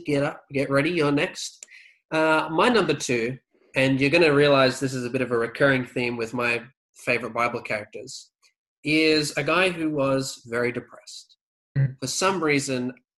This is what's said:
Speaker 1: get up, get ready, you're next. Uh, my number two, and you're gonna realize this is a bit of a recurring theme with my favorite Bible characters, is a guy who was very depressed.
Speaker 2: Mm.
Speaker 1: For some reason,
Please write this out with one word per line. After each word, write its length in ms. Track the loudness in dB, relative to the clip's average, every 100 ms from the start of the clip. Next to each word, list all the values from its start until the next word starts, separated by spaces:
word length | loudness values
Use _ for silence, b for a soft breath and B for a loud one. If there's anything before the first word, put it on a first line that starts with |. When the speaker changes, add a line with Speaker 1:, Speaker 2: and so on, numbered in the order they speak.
| -2
Speaker 1:
get 160 | 0
up, 220 | -2 -4 -6
get 180 | -4 0
ready, 200 | 0 0
you're 220 | 2 2
next. 540 | 2 -2 -6 -14 -14 B B B B -4
Uh, 380 | 0 2 2 0
my 180 | 2 2
number 260 | 4 2
two, 440 | 0 -2 -2 -2 -6 _ _ _
and 260 | 0 2 2
you're 100 | 2
gonna 220 | 4 4
realize 480 | 6 6 6 4 2
this 140 | -4
is 100 | -4
a 60 | -4
bit 100 | -4
of 80 | -2
a 80 | -2
recurring 460 | -2 2 2 2
theme 320 | -2 -4 -4 -4
with 180 | -6
my 280 | -4 -2 -2 -6 _ _ -10
favorite 380 | -4 -4 -4
Bible 260 | -2 -2 -4
characters, 720 | -6 -8 -8 -16 -16 -18 -20 _ b _ _ _
is 480 | 0 2 4 2 0 -4
a 60 |
guy 240 | -2 0 0
who 200 | 0 -4
was 520 | -2 0 0 -2 -8 -6
very 260 | -2 -2
depressed. 640 | -4 -10 -16 -20 -20 -20 _ _ _ _ -2
Speaker 2:
Mm. 200 | -2 -2
Speaker 1:
For 60 | -8
some 360 | -2 0 0
reason, 500 | 0 0 0 -4 -6 -10 _